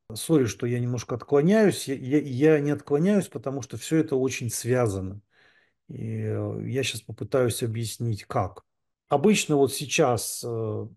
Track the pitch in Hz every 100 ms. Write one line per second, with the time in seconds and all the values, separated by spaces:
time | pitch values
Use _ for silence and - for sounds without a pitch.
0 | - 110 - 156 117 - 120 120 120 120
1 | - 117 - 143 170 220 196 - 135 127
2 | 127 147 143 123 156 151 147 127 - 143
3 | 185 208 - 135 131 135 - 120 - 160
4 | 156 131 131 127 117 - 117 127 113 95
5 | 95 104 _ _ _ _ _ _ - 120
6 | 113 110 107 104 104 107 113 131 120 113
7 | - 110 - 135 120 - 117 113 110 -
8 | 117 101 - 120 90 - _ _ _ _
9 | - 143 202 202 - 143 131 - 123 -
10 | 120 113 - - 123 113 110 104 107